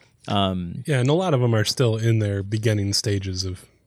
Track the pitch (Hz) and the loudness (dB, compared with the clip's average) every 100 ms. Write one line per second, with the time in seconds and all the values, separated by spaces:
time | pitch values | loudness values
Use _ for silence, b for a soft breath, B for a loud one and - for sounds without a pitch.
0 | b b - 101 98 92 87 90 120 135 | b b -2 0 0 0 -6 -8 -2 0
1 | 127 160 185 135 123 110 104 - 120 113 | 2 2 2 2 2 2 0 0 0 2
2 | 117 110 101 101 98 107 110 104 101 98 | 2 2 2 -2 -4 -2 0 0 0 -2
3 | 107 101 98 92 92 90 - _ | -2 -2 -4 -6 -8 -10 -16 _